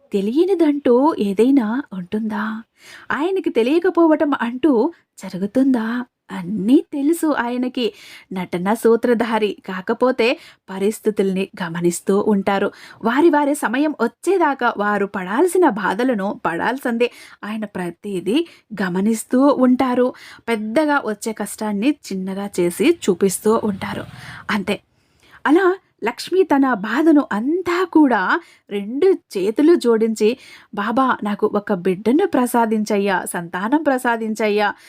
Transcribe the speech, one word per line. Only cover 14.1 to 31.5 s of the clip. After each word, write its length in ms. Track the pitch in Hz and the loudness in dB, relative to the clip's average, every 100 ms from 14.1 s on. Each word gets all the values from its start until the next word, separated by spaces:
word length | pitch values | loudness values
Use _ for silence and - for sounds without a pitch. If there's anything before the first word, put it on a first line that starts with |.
| - - 381 311 269 240 - | -2 -2 2 2 0 -2 0
వారు 280 | 208 202 196 | 0 0 -2
పడాల్సిన 640 | 202 180 226 359 370 320 | -4 -4 0 2 4 2
బాధలను 720 | 214 196 190 262 220 196 - 170 | 2 -2 0 0 0 -4 -4 -4
పడాల్సిందే. 640 | 170 185 262 254 233 240 - - - | -2 -2 -2 -2 0 -2 -4 -20 -16
ఆయన 200 | 202 220 | -12 -8
ప్రతిదీ 840 | 208 190 175 170 208 185 180 269 339 - _ 202 | -8 -8 -8 -8 -8 -6 -2 0 -2 -8 _ -6
గమనిస్తూ 640 | 185 180 208 220 - 254 285 | -4 0 0 -2 0 2 4
ఉంటారు. 680 | 254 254 254 262 254 254 - - - - | 4 4 2 2 0 0 -2 -16 -12 -6
పెద్దగా 540 | 226 214 247 302 285 - | -4 -2 0 0 0 -2
వచ్చే 260 | 214 226 | -6 -8
కష్టాన్ని 580 | 214 202 - 214 202 226 | -8 -8 -8 -6 -2 0
చిన్నగా 600 | - - 190 190 190 202 196 | -2 -4 -8 -6 -8 -6 -2
చేసి 300 | 175 - 247 | -2 2 0
చూపిస్తూ 720 | 339 - 180 196 - 214 226 | 2 0 0 0 0 0 0
ఉంటారు. 400 | 220 196 202 - - - - - - | 0 -6 -8 -10 -12 -16 -18 -14 -6
అంతే. 300 | 208 185 196 _ _ _ _ _ - 240 | -4 -4 -6 _ _ _ _ _ -6 2
అలా 300 | 320 370 381 _ _ | 4 4 0 _ _
లక్ష్మి 380 | 214 - - 370 | -8 -6 -2 0
తన 320 | 381 285 269 | 2 2 2
బాధను 540 | 226 214 233 320 294 - | 0 -2 0 4 4 2
అంతా 520 | 202 247 349 349 349 | -2 -2 -2 -2 -2
కూడా 560 | 370 320 285 214 185 320 - _ - | 0 2 4 2 0 -2 -4 _ -10
రెండు 360 | 202 202 262 381 | -8 -6 0 2
చేతులు 680 | 359 _ 202 190 226 294 | 2 _ -4 -2 2 4
జోడించి, 640 | 330 240 226 226 220 214 254 - - - | 4 4 2 2 2 0 0 -6 -20 -14
"బాబా, 420 | 214 202 240 262 - | -8 -4 0 0 0
నాకు 220 | 208 202 | -4 -2
ఒక 260 | 214 | -2